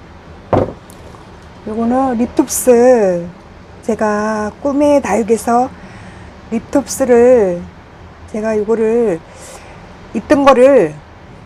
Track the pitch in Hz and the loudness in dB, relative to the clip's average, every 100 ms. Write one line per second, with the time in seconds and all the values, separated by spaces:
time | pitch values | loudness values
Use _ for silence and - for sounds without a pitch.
0 | - - - - - - - - - - | -20 -20 -20 -18 -4 -4 -4 -10 -20 -20
1 | - - - - - - - 220 233 254 | -20 -20 -20 -20 -20 -18 -10 -6 -2 -2
2 | 262 233 247 - 269 - - 233 247 247 | -2 -2 -4 -4 -4 -2 2 4 4 4
3 | 196 175 175 - - - - - - 214 | 2 -2 -6 -16 -20 -20 -20 -16 -8 -4
4 | 214 208 214 214 208 - 285 277 294 285 | -2 -2 -4 -6 -8 -6 -6 0 2 2
5 | 233 208 214 226 - 233 262 - - - | 0 -4 0 -2 0 0 -2 -6 -20 -20
6 | - - - - - 226 - 285 - - | -20 -20 -20 -20 -10 -10 -4 -4 -4 -4
7 | 262 240 240 254 190 175 180 - - - | 2 4 6 4 2 -2 -10 -18 -20 -20
8 | - - - 214 220 220 202 220 220 233 | -20 -20 -14 -8 -4 -4 -2 -2 0 0
9 | 226 165 - - - - - - - - | 0 -4 -8 -20 -20 -20 -20 -20 -20 -20
10 | - 226 - 285 277 247 262 269 160 151 | -10 -8 0 2 4 6 6 6 2 -4
11 | - - - - | -20 -20 -20 -20